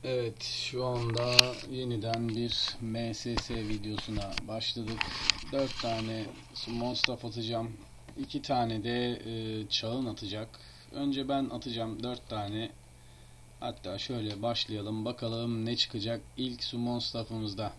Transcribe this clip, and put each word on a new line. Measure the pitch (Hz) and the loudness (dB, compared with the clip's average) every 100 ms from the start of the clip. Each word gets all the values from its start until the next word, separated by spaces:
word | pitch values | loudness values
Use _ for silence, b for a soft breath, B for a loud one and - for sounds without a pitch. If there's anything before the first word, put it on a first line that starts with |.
Evet, | 131 127 113 113 | 2 2 2 -2
şu | - - - 127 127 | -4 -2 -2 0 2
anda | 123 117 117 123 123 123 - - | 2 4 4 8 8 8 0 -4
yeniden | 127 127 113 113 113 117 | -2 0 0 2 2 2
bir | 113 117 - - - | 2 2 2 0 -2
M | 113 113 117 | -2 0 0
S | 104 120 113 | -2 0 -2
S | - 113 107 | 0 -2 0
videosuna | 107 107 101 - 104 98 - - | 0 0 -2 -2 -2 -2 -4 -2
başladık. | 110 - 120 110 113 B B B B - | -2 -2 -2 -2 -2 B B B B 0
Dört | 135 135 - | 2 2 2
tane | 117 113 110 113 104 - - | 2 2 2 0 -4 -8 -10
Summon | - - 117 120 | -6 -2 0 0
Staff | - - 117 | 4 2 2
atacağım. | 117 117 113 117 113 113 - - - - | -2 -2 0 0 -2 -6 -12 -14 -12 -8
İki | 135 143 | -4 -4
tane | - 127 117 110 | 4 4 4 2
de, | 110 120 123 117 113 | 2 4 2 0 -2
e, | 113 110 110 107 | -2 0 -2 2
Çağın | - 110 123 123 | 0 2 0 0
atacak. | 110 104 104 113 - B B B | -2 -4 -4 -4 -10 B B B
Önce | - 143 135 135 | -2 2 2 2
ben | 139 | 2
atacağım | 135 123 123 113 113 107 | 2 -2 -4 -2 -2 -2
dört | 123 123 - | -2 -4 -4
tane. | 110 101 107 113 - B B B B B B B - | -2 0 -2 -4 -8 B B B B B B B -6
Hatta | 123 113 90 101 | -6 -4 -6 -4
şöyle | - 123 107 101 | -2 0 0 0
başlayalım. | 117 117 - 107 104 110 | 2 2 0 0 0 0
Bakalım | 110 120 113 113 117 117 | 0 0 0 0 2 2
ne | 113 120 | 2 2
çıkacak | - 113 107 117 - - | 2 2 0 -2 -4 -2
ilk | 127 120 | -2 0
Summon | - 123 120 123 | -2 0 2 2
Staff'ımızda. | 120 120 107 113 107 98 104 | 0 -2 -2 -2 -2 0 -2